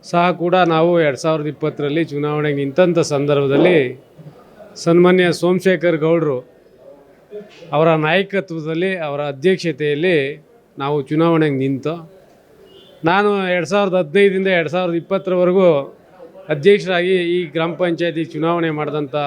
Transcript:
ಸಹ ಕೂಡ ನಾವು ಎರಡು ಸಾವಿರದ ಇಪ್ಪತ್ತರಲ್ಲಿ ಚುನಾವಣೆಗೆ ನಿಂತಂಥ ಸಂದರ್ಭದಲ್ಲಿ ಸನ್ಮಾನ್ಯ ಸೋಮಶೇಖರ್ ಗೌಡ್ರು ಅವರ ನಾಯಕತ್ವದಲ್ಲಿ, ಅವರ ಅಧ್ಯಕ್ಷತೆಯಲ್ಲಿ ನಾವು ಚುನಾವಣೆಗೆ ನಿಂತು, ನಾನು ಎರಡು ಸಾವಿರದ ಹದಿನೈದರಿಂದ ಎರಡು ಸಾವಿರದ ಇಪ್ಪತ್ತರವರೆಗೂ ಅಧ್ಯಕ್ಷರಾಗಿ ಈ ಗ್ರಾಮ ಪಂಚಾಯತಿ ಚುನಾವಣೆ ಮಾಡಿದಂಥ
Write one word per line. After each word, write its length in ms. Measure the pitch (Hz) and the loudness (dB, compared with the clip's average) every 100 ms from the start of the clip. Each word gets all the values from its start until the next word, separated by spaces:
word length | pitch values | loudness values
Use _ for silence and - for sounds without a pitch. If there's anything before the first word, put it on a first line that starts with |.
ಸಹ 280 | - 170 175 | -2 0 0
ಕೂಡ 240 | 165 170 | 0 0
ನಾವು 460 | 185 175 160 170 175 | 2 2 4 4 4
ಎರಡು 160 | 151 127 | 2 0
ಸಾವಿರದ 300 | 160 156 151 | -2 -2 -4
ಇಪ್ಪತ್ತರಲ್ಲಿ 580 | 143 151 143 143 151 | -4 -6 -4 -4 -2
ಚುನಾವಣೆಗೆ 520 | 165 143 147 151 151 143 | -4 -4 -4 -2 -2 -2
ನಿಂತಂಥ 420 | 139 135 180 170 | -2 2 2 2
ಸಂದರ್ಭದಲ್ಲಿ 1000 | 156 143 143 143 139 139 180 170 127 127 _ - - - - - - | 0 -2 0 0 2 4 4 4 0 -6 _ -20 -20 -20 -20 -20 -20
ಸನ್ಮಾನ್ಯ 580 | - 170 170 180 185 180 | -6 2 4 6 4 2
ಸೋಮಶೇಖರ್ 640 | 156 170 185 190 180 170 160 | 0 0 0 0 0 0 0
ಗೌಡ್ರು 440 | 156 170 156 127 - _ _ _ - - _ _ _ - - - 165 | 0 0 0 -4 -8 _ _ _ -20 -20 _ _ _ -20 -18 -20 -6
ಅವರ 220 | 147 160 | 0 2
ನಾಯಕತ್ವದಲ್ಲಿ, 1000 | 160 151 175 196 196 190 165 151 160 185 185 | 2 0 0 -2 -6 -6 -10 -6 -4 -4 -4
ಅವರ 240 | 151 143 | -6 -6
ಅಧ್ಯಕ್ಷತೆಯಲ್ಲಿ 1200 | 147 135 165 185 170 135 151 143 180 165 135 151 _ _ _ - | -6 -2 0 0 -4 -4 -2 0 0 0 0 -8 _ _ _ -8
ನಾವು 240 | 139 147 | -4 -4
ಚುನಾವಣೆಗೆ 540 | 135 156 165 165 156 135 | -2 0 2 2 2 0
ನಿಂತು, 560 | 135 135 147 170 160 - _ _ _ _ - - - - | -2 -4 -6 -10 -14 -20 _ _ _ _ -20 -20 -20 -6
ನಾನು 440 | 156 190 208 202 185 | 0 2 2 0 -2
ಎರಡು 180 | 180 156 | -2 0
ಸಾವಿರದ 280 | 202 202 | -2 0
ಹದಿನೈದರಿಂದ 520 | 180 160 175 202 190 190 | 0 0 2 2 2 0
ಎರಡು 220 | 180 156 | 0 0
ಸಾವಿರದ 260 | 175 180 | -2 -2
ಇಪ್ಪತ್ತರವರೆಗೂ 1040 | 170 - 196 185 180 180 185 180 147 139 - _ - - - - | -4 -2 -4 -2 0 2 4 4 2 -2 -14 _ -20 -20 -20 -6
ಅಧ್ಯಕ್ಷರಾಗಿ 920 | 151 160 202 170 175 180 185 170 175 | 0 4 2 2 -2 0 0 0 -2
ಈ 40 | |
ಗ್ರಾಮ 300 | 165 156 165 | -2 -4 -4
ಪಂಚಾಯತಿ 500 | 160 180 165 170 160 | -2 -2 0 -2 -4
ಚುನಾವಣೆ 460 | 165 151 165 170 165 | -6 -4 -2 0 -2
ಮಾಡಿದಂಥ 440 | 151 147 151 147 147 | -2 -4 -4 -4 -4